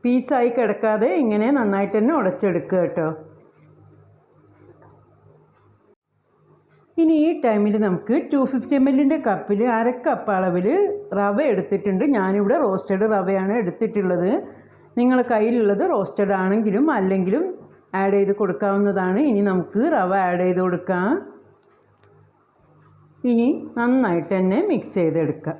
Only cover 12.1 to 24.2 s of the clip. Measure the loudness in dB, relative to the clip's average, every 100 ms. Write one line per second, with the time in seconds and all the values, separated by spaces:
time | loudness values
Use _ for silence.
12.1 | 2 2 0 2 2 0 -2 -2 0 2
13.1 | 0 0 0 0 -2 -2 -4 -4 -2 0
14.1 | 0 0 -2 -4 -18 -20 -20 -8 0 2
15.1 | 2 2 0 2 2 2 2 0 0 -2
16.1 | -2 0 0 0 0 0 2 2 2 0
17.1 | 0 0 0 -2 -8 -18 -20 _ -2 2
18.1 | 2 2 0 -2 0 0 0 0 0 0
19.1 | 2 2 2 2 0 -2 -2 0 2 2
20.1 | 0 0 0 0 2 0 -2 -2 -2 0
21.1 | -2 -6 -20 -20 _ _ _ _ _ -20
22.1 | -20 _ _ _ _ _ _ _ _ _
23.1 | _ 0 2 0 -2 -6 -4 0 2 2
24.1 | -2